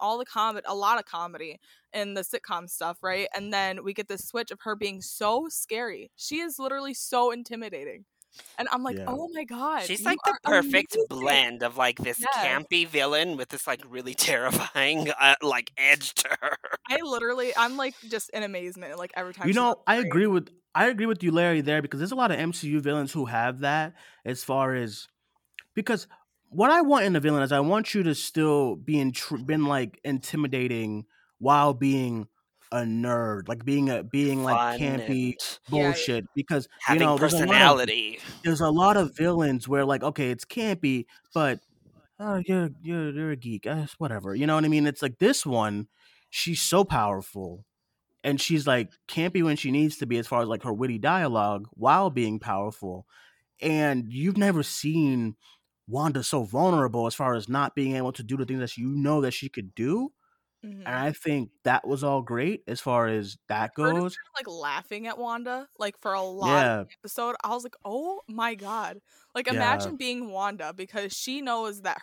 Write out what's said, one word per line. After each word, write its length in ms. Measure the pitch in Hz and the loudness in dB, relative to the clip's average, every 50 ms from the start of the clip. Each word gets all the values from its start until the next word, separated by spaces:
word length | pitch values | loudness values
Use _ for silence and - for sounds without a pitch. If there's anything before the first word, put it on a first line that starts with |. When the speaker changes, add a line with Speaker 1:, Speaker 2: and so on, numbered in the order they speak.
Speaker 1:
all 160 | - 208 226 240 | -4 -4 -4 -4
the 60 | 254 | -6
comedy, 400 | - - 220 214 226 214 208 - - | -6 -2 -2 0 0 -2 -4 -6 -6
a 60 | 196 | -4
lot 240 | 202 202 208 233 233 | 0 2 2 2 2
of 60 | 202 | -2
comedy 540 | - - 165 175 175 170 151 160 160 147 - _ _ _ _ _ _ - | -4 -8 -10 -10 -10 -10 -12 -14 -14 -14 -18 _ _ _ _ _ _ -8
in 220 | 220 202 202 196 | -6 -6 -6 -6
the 60 | 196 | -8
sitcom 480 | 190 - - 202 - - 190 170 175 175 | -6 -6 -8 -8 -6 -6 -8 -8 -6 -10
stuff, 340 | - - 165 170 170 - - | -8 -6 -6 -6 -6 -6 -4
right? 240 | 185 185 190 196 - - | -4 -2 -2 -2 -4 -6
And 180 | 196 202 208 202 | -8 -6 -4 -2
then 300 | 196 196 190 190 190 180 | -2 -2 -2 -4 -6 -8
we 100 | 196 202 | -8 -6
get 140 | 214 208 - | -6 -8 -8
this 180 | 196 185 - - | -8 -10 -10 -8
switch 240 | - 233 233 - | -6 -6 -6 -6
of 100 | 208 - - | -10 -10 -8
her 120 | 226 214 | -8 -6
being 260 | 208 214 202 196 190 | -6 -6 -6 -8 -10
so 460 | 185 - - - 214 208 226 254 320 320 | -12 -12 -6 -2 0 0 0 0 -2 -4
scary. 640 | - - - - 220 226 240 226 175 101 104 - _ - | -6 -8 -6 -6 -6 -6 -6 -6 -8 -10 -14 -18 _ -14
She 220 | - - 294 311 | -10 -8 -6 -6
is 180 | 339 339 269 - | -6 -6 -8 -6
literally 340 | 262 269 277 277 277 277 254 | -6 -6 -4 -6 -6 -8 -8
so 360 | - - - 262 247 240 247 | -8 -6 -2 0 2 2 2
intimidating. 720 | 233 240 240 - 233 226 226 214 185 139 139 151 - - 202 _ _ _ _ _ _ - - - - - | 0 -2 -8 -12 -12 -10 -10 -10 -10 -10 -10 -12 -14 -14 -18 _ _ _ _ _ _ -20 -20 -12 -8 -8
And 80 | 247 254 | -4 -2
I'm 120 | - 254 254 | -2 -2 -2
like, 140 | 269 226 190 | -4 -6 -6
Speaker 2:
Yeah. 100 | 190 254 | -6 -6
Speaker 1:
"Oh 220 | 247 285 330 339 339 | -6 -6 -6 -8 -8
my 120 | 311 302 | -8 -10
God, 460 | 233 233 240 262 302 311 269 185 269 | -8 -8 -4 -4 -2 -2 -2 -2 -4
Speaker 3:
She's 140 | 185 220 311 | -4 -2 0
Speaker 1:
you 0 | |
Speaker 3:
like 180 | 339 370 - - | 0 0 0 0
the 100 | 403 403 | 0 -2
Speaker 1:
are 40 | - - | 0 2
Speaker 3:
perfect 540 | 294 247 185 285 277 269 190 - - - - | 4 4 4 4 4 2 2 2 2 0 -2
Speaker 1:
amazing." 100 | - - | -2 -2
Speaker 3:
blend 540 | - 131 127 143 143 135 131 120 120 117 120 | -2 -2 2 4 6 6 4 4 2 -2 -4
of, 140 | 120 120 131 | -2 0 2
like, 220 | 127 123 123 - | 2 2 2 0
this 260 | 127 123 120 - 240 254 277 | -4 -4 -4 -2 -2 0 0
Speaker 1:
Yes. 0 | |
Speaker 3:
campy 540 | 240 196 135 127 143 151 - 175 175 165 165 | 0 2 0 0 -2 -2 0 0 0 0 2
villain 500 | 156 147 139 143 147 151 165 180 160 135 | 2 2 2 2 2 2 0 0 -2 -4
with 120 | 127 - | -6 -8
this, 180 | - 135 - 156 | -8 -8 -6 -6
like, 140 | 127 120 - 117 | -6 -6 -8 -12
really 260 | 123 127 123 127 123 | -12 -10 -10 -6 -2
<laughs> 0 | |
terrifying, 960 | - - - 143 120 123 131 131 - - - - 143 139 143 156 160 156 147 147 135 | 0 2 2 2 2 2 2 2 0 0 0 0 2 2 2 2 2 0 -2 0 4
uh, 160 | 139 139 147 - | 6 6 6 4
like, 300 | 147 143 127 120 120 - - - | 2 0 0 0 -2 -6 -2 2
edge 360 | 139 139 143 143 135 - - | 4 6 6 4 2 0 -2
to 140 | - - 131 - - | -2 -2 -2 -2 -2
her. 180 | 120 147 143 - - - - - - - | -2 -4 -4 -6 -6 -8 -10 -10 -4 -2
Speaker 1:
I 80 | 262 311 | -2 -2
literally, 520 | 339 294 247 233 233 233 247 254 247 247 - | -2 -4 -4 -2 -2 -2 -2 -2 -4 -2 0
I'm, 220 | 233 233 240 262 277 | 0 0 0 0 -2
like, 180 | 269 269 254 - - 226 | -4 -6 -6 -10 -10 -8
just 220 | 226 208 - - | -8 -8 -6 -6
in 120 | - 214 214 | -6 -6 -6
amazement, 540 | 202 196 180 180 180 180 180 180 143 147 180 | -6 -6 -8 -8 -10 -12 -12 -14 -14 -12 -12
like, 140 | 180 175 - | -12 -10 -8
every 180 | 185 185 180 180 | -8 -8 -8 -8
time 180 | 190 - 180 | -2 0 2
Speaker 2:
You 20 | 196 | 4
Speaker 1:
she's 80 | 240 | 4
Speaker 2:
know, 140 | 247 240 - - | 4 2 2 2
Speaker 1:
on 60 | _ - | _ 2
Speaker 2:
I 80 | 214 233 | 2 4
Speaker 1:
screen. 140 | 247 165 | 2 2
Speaker 2:
agree 160 | 139 170 208 214 | 4 4 4 6
with, 220 | 190 180 - - - _ _ _ - | 4 2 0 -2 -8 _ _ _ 0
I 120 | 160 208 247 | 2 4 4
agree 180 | 254 202 220 | 2 2 0
with 180 | 226 226 165 175 | 0 0 0 2
you, 80 | 170 | 2
Larry, 300 | 160 165 175 175 165 156 | 4 4 4 4 4 2
there, 200 | 139 143 151 156 | 2 2 0 0
because 180 | 147 143 - 135 | 0 -2 -4 -4
there's 120 | 160 196 | -4 -2
a 40 | 262 | 0
lot 160 | 262 247 214 | 0 2 2
of 80 | 165 123 | 2 0
M 140 | 160 170 170 | -2 -2 -4
C 160 | - 165 147 | -4 -4 -2
U 100 | 151 156 | -2 0
villains 320 | 139 143 147 151 139 135 | 0 0 0 0 -2 -2
who 140 | - 156 131 | -4 -4 -4
have 340 | 117 120 113 117 127 127 131 | -2 0 0 0 0 -2 -2
that 340 | 143 139 147 156 156 160 - - - - - _ - | -2 0 0 0 -2 -4 -6 -14 -20 -20 -20 _ -8
as 180 | 117 127 123 - | -8 -8 -6 -4
far 300 | - 135 135 135 131 131 | -2 0 0 2 0 0
as, 320 | 127 120 110 104 - - - _ _ _ _ _ _ _ _ _ - - _ _ | -2 -4 -4 -6 -12 -16 -18 _ _ _ _ _ _ _ _ _ -20 -20 _ _
because 320 | 220 208 - 233 185 - - - - _ _ _ _ _ _ | -4 -2 0 -2 -2 -4 -8 -20 -20 _ _ _ _ _ _
what 220 | 127 165 220 269 | 0 2 4 6
I 100 | 311 339 | 6 6
want 240 | 330 277 285 254 196 | 6 6 4 4 4
in 100 | 202 175 | 4 2
a 40 | - | 4
villain 220 | 139 151 147 143 139 | 4 4 4 4 2
is 80 | 127 | 2
I 100 | 143 139 | 2 2
want 320 | 143 156 196 214 214 - - | 4 4 2 2 0 0 0
you 80 | 208 180 | 0 2
to 120 | 165 143 | 2 0
still 600 | - - - - 160 156 156 147 147 139 120 101 78 | 0 -4 -4 0 2 4 4 4 4 4 2 0 -4
be 180 | 135 - 151 | -2 0 2
intr-, 500 | 147 135 131 123 - - - 151 117 127 | 2 2 2 0 -4 -6 -6 -6 -6 -2
been, 200 | 139 156 156 151 | 0 2 2 2
like, 340 | 143 143 135 123 101 - - - | 2 2 0 0 -2 -6 -8 -4
intimidating 1000 | 143 139 127 - - - 156 147 139 131 127 127 127 120 117 113 107 107 104 110 - _ _ _ _ _ _ | -4 -2 -2 -4 -4 -2 -2 0 0 0 0 0 -2 -2 -2 -2 -4 -4 -6 -8 -12 _ _ _ _ _ _
while 340 | 117 135 143 143 143 147 139 | 4 6 6 8 6 6 4
being 540 | 120 139 135 135 135 127 123 117 110 104 - _ _ _ _ _ _ _ _ | 4 2 2 4 2 2 0 -2 -4 -6 -8 _ _ _ _ _ _ _ _
a 80 | - 123 | -4 -2
nerd, 680 | 120 113 110 117 120 123 120 117 117 110 107 98 90 80 | -2 0 0 0 0 0 0 0 0 0 -2 -4 -4 -6
like, 160 | 120 120 117 | -8 -4 -2
being 240 | 139 139 143 139 135 | 0 2 2 2 2
a, 140 | 127 101 87 | 0 -2 -4
being, 400 | 113 - 139 143 139 135 135 131 | -2 0 0 2 2 0 0 2
like, 200 | 131 120 117 120 120 | 2 2 2 2 0
Speaker 3:
Fun 120 | 120 120 | 0 -2
Speaker 2:
campy 540 | 147 139 135 127 113 139 135 131 127 123 120 - | -2 -2 -2 -2 -2 -2 0 0 0 -2 -2 -4
Speaker 3:
and 200 | - - - - _ - | -6 -8 -8 -10 _ -2
Speaker 1:
Yeah, 240 | 139 147 143 143 139 | 2 2 4 2 2
yeah. 100 | 127 - 135 | 0 -2 -2
Speaker 2:
bullshit, 180 | 120 113 98 - _ | -2 -2 -4 -4 _
because, 320 | 139 135 - 170 139 127 - - - - 127 | -6 -2 0 -2 -2 -2 -4 -10 -4 0 2
you 120 | 123 147 | 4 6
Speaker 3:
having 0 | |
Speaker 2:
know, 200 | 139 151 147 135 | 6 4 4 4
there's 140 | 156 151 - | 4 4 4
a 60 | - | 2
lot 220 | - 131 123 131 135 | 2 6 8 10 10
of, 180 | 143 143 127 | 10 10 8
Speaker 3:
personality. 380 | 123 113 113 117 110 107 113 110 - - - - - | 4 0 -2 -2 -4 -6 -8 -12 -14 -16 -14 -4 0
Speaker 2:
there's 180 | 170 165 143 | 0 2 2
a 100 | 170 156 | 2 4
lot 260 | 151 170 185 202 208 202 | 4 6 6 6 6 6
of 180 | 175 139 - - | 4 2 0 0
villains 500 | 160 175 175 165 160 143 131 127 - 127 | 2 2 4 4 2 2 2 0 0 0
where, 180 | 139 139 139 | 2 2 2
like, 180 | 135 139 127 123 | 2 2 0 0
okay, 280 | 151 147 - 139 123 | -2 -2 -2 -2 -2
it's 140 | 123 120 - | -2 -4 -8
campy, 600 | - - 240 220 214 190 - - 139 131 123 113 - - _ _ _ - | -8 -6 -2 -2 -2 -2 0 0 0 0 0 -2 -6 -14 _ _ _ -2
but, 280 | 165 151 135 120 104 - _ _ _ _ _ _ _ _ _ _ - | 0 0 0 0 -2 -6 _ _ _ _ _ _ _ _ _ _ -8
"Oh, 220 | 208 214 202 185 175 - | -4 -2 -2 -2 0 0
you're, 240 | 185 185 170 156 135 - | 0 0 0 -2 -4 -8
you're, 300 | 165 160 170 170 156 147 | -8 -6 -4 -4 -4 -4
you're 200 | 139 147 160 156 | -4 -4 -4 -4
a 60 | 147 127 | -4 -6
geek, 300 | 120 120 113 98 - 110 | -6 -6 -8 -6 -4 -4
uh, 140 | 147 156 151 | -4 -4 -4
it's 140 | 147 - - | -6 -6 -6
whatever," 360 | 165 139 113 101 95 95 98 | -6 -6 -4 -6 -6 -4 -2
you 120 | 117 143 151 | 0 0 2
know 80 | 156 | 2
what 100 | 156 156 | 4 4
I 40 | 160 | 4
mean? 180 | 156 151 147 147 | 4 4 4 2
It's 140 | 139 - - | 0 0 -4
like 160 | 131 120 - | -4 0 4
this 260 | 180 240 277 - - | 4 4 4 2 0
one, 420 | 147 127 117 107 107 104 104 104 - _ _ _ _ _ _ _ _ | 0 2 2 2 2 0 -2 -6 -8 _ _ _ _ _ _ _ _
she's 300 | - - - 170 170 - | -6 -4 -2 -2 -2 0
so 220 | - - 175 185 196 | 0 4 4 4 4
powerful, 800 | 196 160 127 107 104 98 98 95 - - 101 95 85 87 95 107 _ _ _ _ _ _ _ _ _ _ _ - | 4 2 2 2 0 0 -2 -6 -10 -12 -12 -12 -12 -12 -14 -18 _ _ _ _ _ _ _ _ _ _ _ -2
and 180 | 143 139 139 | -2 0 0
she's, 260 | - - 165 151 135 143 | 0 0 0 2 2 2
like, 260 | 131 123 110 - - _ _ - | 2 2 2 -2 -8 _ _ -6
campy 340 | - 160 165 175 170 185 165 | -2 -2 0 0 2 2 2
when 140 | 160 147 - | 2 2 0
she 140 | - 135 | 0 0
needs 260 | 131 147 151 151 151 - | 2 4 2 2 0 -2
to 60 | 139 117 | -2 -2
be 100 | 120 117 | -2 -2
as 80 | 113 - | 0 0
far 140 | 131 120 117 | 0 0 2
as, 40 | 110 | 0
like, 140 | 113 101 - | -2 -2 -2
her 100 | 123 107 | -4 -2
witty 260 | 104 131 127 117 107 | -2 -2 -2 -2 0
dialogue 680 | 104 147 175 190 170 139 113 - 104 104 101 101 104 - - | 0 2 2 2 2 2 2 2 2 2 0 -2 -6 -10 -8
while 360 | - 110 127 151 185 196 190 | 0 4 4 6 6 4 2
being 280 | 135 127 117 107 110 107 | 2 0 0 0 -2 -4
powerful, 680 | - 117 101 98 101 107 110 - 104 95 90 90 - _ _ - - _ _ _ _ _ _ _ | -4 -4 -2 -2 -2 -4 -6 -8 -10 -10 -10 -10 -14 _ _ -20 -20 _ _ _ _ _ _ _
and 460 | - 160 156 151 151 147 135 127 120 110 | -2 0 2 2 2 2 2 0 -2 -4
you've 280 | 123 131 151 190 190 208 | -4 -2 0 0 2 4
never 260 | 202 202 185 160 139 | 4 4 4 2 0
seen 720 | - - - - 151 160 165 156 139 131 123 117 110 107 - _ - _ _ _ _ _ _ _ - | -2 -4 -4 -2 0 2 4 4 4 4 2 0 -2 -4 -8 _ -20 _ _ _ _ _ _ _ -6
Wanda 360 | 113 135 151 160 139 135 120 | -4 0 0 0 0 0 -2
so 200 | - - 139 113 | 0 0 0 0
vulnerable 640 | 101 107 135 170 185 175 156 135 123 113 120 117 117 | 0 2 4 4 4 6 4 4 2 2 0 0 0
as 80 | - | -2
far 200 | - 139 127 120 | 0 0 0 0
as 140 | 113 104 - | 0 -2 -2
not 260 | 127 139 143 131 - | 0 0 0 0 0
being 200 | 147 135 135 131 131 | 0 0 0 0 0
able 160 | 127 127 131 | -2 -4 -4
to 100 | - 117 | -6 -6
do 140 | 107 135 135 | -4 -4 -4
the 80 | 131 | -2
things 140 | 113 131 131 | -2 -2 -4
that 160 | 123 113 - 117 | -4 -6 -6 -4
you 120 | 120 131 | -4 -2
know 320 | 143 143 139 143 151 151 | 0 0 2 2 4 2
that 120 | 139 127 - | 2 0 -2
she 160 | - 135 135 | -4 -8 -8
could 260 | - - 98 95 - | -8 -10 -10 -10 -6
do, 380 | - 113 135 175 233 262 294 - _ _ _ _ _ _ _ _ _ - | -2 -2 0 0 0 -2 -4 -8 _ _ _ _ _ _ _ _ _ -18
Speaker 1:
Mm-hmm. 220 | 208 202 196 185 - | -16 -16 -12 -8 -6
Speaker 2:
and 80 | 123 127 | -4 -2
I 140 | 135 151 147 | -2 -4 -4
think 380 | - - 160 147 139 117 101 - _ - | -4 -4 -2 -2 -2 -2 -4 -10 _ 0
that 220 | 127 127 127 - 120 | 0 0 2 0 -2
was 160 | 143 135 147 | -4 -2 0
all 160 | 143 139 135 120 | 0 0 0 -2
great 400 | 113 117 120 135 175 214 - - - | -2 -2 -2 -2 -2 -2 -4 -6 -10
as 140 | 117 - | -10 -6
far 260 | - 131 123 120 117 113 | -2 0 2 2 2 2
as 300 | 110 107 101 98 - - _ - | 0 -2 -4 -6 -10 -14 _ -6
that 240 | 104 107 - - - 151 | -4 -4 -4 -4 -2 -2
Speaker 1:
Her 100 | 151 160 165 | 0 0 2
just 120 | 175 180 | 0 -2
Speaker 2:
goes. 100 | 180 - | -4 -6
Speaker 1:
kind 120 | - - - | -10 -14 -12
of, 260 | - 277 262 220 170 | -10 -10 -10 -8 -10
like, 80 | 165 | -8
laughing 460 | 151 147 139 151 - - 214 208 226 233 | -6 -6 -6 -6 -8 -10 -12 -10 -10 -10
at 100 | 220 233 | -10 -8
Wanda, 500 | 240 233 233 233 240 247 247 262 277 - _ - | -8 -6 -6 -8 -8 -8 -8 -8 -10 -14 _ -8
like, 220 | 208 202 196 _ | -8 -8 -8 _
for 140 | - 214 190 | -6 -4 -4
a 80 | 196 | -2
lot 440 | 190 185 185 190 190 - 143 143 135 | -4 -6 -4 -2 2 4 4 6 4
Speaker 2:
Yeah. 200 | 120 113 107 98 | 4 2 0 -4
Speaker 1:
of 20 | - | -8
the 80 | - _ | -14 _
episode, 340 | - 208 - - 233 240 240 - - | -18 -12 -8 -6 -4 -4 -4 -4 -6
I 60 | 208 | -6
was 140 | 233 247 240 | -6 -6 -8
like, 120 | 247 - - - | -10 -16 -16 -12
"Oh 380 | 202 214 262 311 359 392 403 - - | -8 -6 -6 -6 -6 -6 -8 -10 -12
my 280 | 214 226 226 233 226 | -8 -4 -4 -4 -4
God." 460 | 196 202 196 220 226 202 170 185 202 - _ _ _ _ _ - | -6 -8 -8 -6 -6 -6 -8 -10 -12 -18 _ _ _ _ _ -8
Like, 120 | 240 247 - | -4 -2 0
Speaker 2:
Yeah. 440 | - - 233 240 - 202 202 196 302 | 0 2 2 2 2 2 0 -4 -4
Speaker 1:
imagine 40 | 254 | -6
being 320 | 262 247 247 247 247 214 | -6 -6 -6 -6 -8 -8
Wanda, 420 | 190 190 196 202 202 190 156 156 180 | -6 -4 -4 -4 -4 -6 -8 -10 -10
because 400 | 190 190 190 - 214 202 190 - | -10 -12 -8 -6 -6 -6 -6 -6
she 280 | - - 254 262 294 | -8 -8 -6 -6 -6
knows 400 | 277 254 233 226 226 214 208 202 | -4 -2 -2 -2 -2 -4 -6 -6
that 180 | 190 185 - - | -6 -6 -6 -6